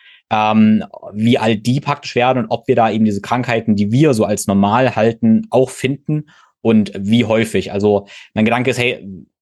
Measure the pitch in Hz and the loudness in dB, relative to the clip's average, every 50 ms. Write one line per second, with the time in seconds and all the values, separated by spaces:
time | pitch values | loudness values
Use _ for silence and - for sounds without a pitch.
0 | _ - - _ _ - 110 110 107 107 107 110 110 107 110 104 - - - - | _ -20 -20 _ _ -4 -2 0 0 2 4 4 4 4 4 2 0 -6 -14 -20
1 | - 87 95 107 110 120 123 - 113 113 113 107 110 120 127 147 - 139 143 - | -20 -14 -8 -2 0 2 2 2 2 0 -2 -2 -2 -2 -2 -2 -2 -4 -6 -6
2 | - - - 120 120 127 131 123 110 - 117 - - - 123 120 113 113 104 110 | -6 -6 -2 0 0 2 0 0 -2 -4 -4 -4 -2 0 0 2 2 2 2 0
3 | 110 107 101 98 - - 117 127 123 127 117 113 110 113 104 101 104 101 113 131 | 0 0 0 -2 -4 -4 -4 -4 -2 -2 -2 -2 0 0 0 0 0 0 2 2
4 | 160 151 127 107 104 92 104 98 - - 98 98 101 101 107 123 131 123 - 113 | 4 4 4 2 0 0 -2 -4 -2 0 0 2 2 2 2 2 0 0 0 0
5 | 107 117 113 - 120 113 113 110 110 - - 127 131 127 - - - 131 143 - | 0 0 0 0 2 2 2 2 0 0 0 0 0 0 -2 -6 -6 -6 -6 -6
6 | _ - 151 151 147 _ _ _ _ _ _ _ - 117 113 110 101 98 - 98 | _ -6 -6 -6 -6 _ _ _ _ _ _ _ 0 2 2 2 2 0 -4 -8
7 | 98 101 113 120 113 104 110 110 110 110 - 98 90 - - 101 104 104 104 98 | -4 0 2 2 2 2 0 0 0 0 -2 -4 -4 -4 -4 -2 0 2 2 0
8 | 101 - - - - - - 107 110 117 117 123 120 131 123 123 123 123 113 - | -2 -6 -20 -20 -18 -8 -4 0 0 0 0 0 0 -2 -2 -2 -2 -2 -4 -6
9 | 69 101 95 80 62 _ _ _ | -10 -16 -18 -18 -20 _ _ _